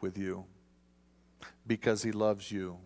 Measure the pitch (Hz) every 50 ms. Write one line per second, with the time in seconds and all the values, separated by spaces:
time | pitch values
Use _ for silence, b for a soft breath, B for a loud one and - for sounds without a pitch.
0 | - 95 90 98 98 95 92 95 95 - - _ _ _ _ _ _ _ _ _
1 | _ _ _ _ _ _ _ B B B B B _ 113 117 - - 123 110 104
2 | - 113 104 107 107 107 104 98 101 - 107 98 95 90 87 90 92